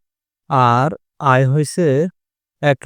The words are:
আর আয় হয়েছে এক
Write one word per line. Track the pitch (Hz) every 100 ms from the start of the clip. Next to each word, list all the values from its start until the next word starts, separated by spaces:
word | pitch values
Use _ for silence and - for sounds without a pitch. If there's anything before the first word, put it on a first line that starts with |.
| _ _ _ _ - 139 123
আর | 120 143 - _ -
আয় | 143 127 135
হয়েছে | 147 147 - 165 135 180 - _ _ _ -
এক | 147 139